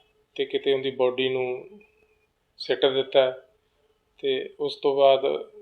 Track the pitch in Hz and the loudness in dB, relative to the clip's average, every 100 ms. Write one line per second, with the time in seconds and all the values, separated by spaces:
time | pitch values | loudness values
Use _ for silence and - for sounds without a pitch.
0 | _ _ _ - 135 139 139 135 131 127 | _ _ _ -8 -4 -2 0 0 -2 -2
1 | 127 127 131 131 127 127 - 208 _ _ | -2 0 -2 -2 -4 -6 -12 -20 _ _
2 | _ _ _ _ _ _ - 123 139 135 | _ _ _ _ _ _ -4 0 2 0
3 | 131 139 131 127 - _ _ _ _ _ | 0 2 2 -2 -16 _ _ _ _ _
4 | _ _ 139 131 - - 143 - 147 139 | _ _ -4 -4 -6 -8 -8 -2 -2 4
5 | 135 135 139 147 - - | 6 6 2 -4 -6 -12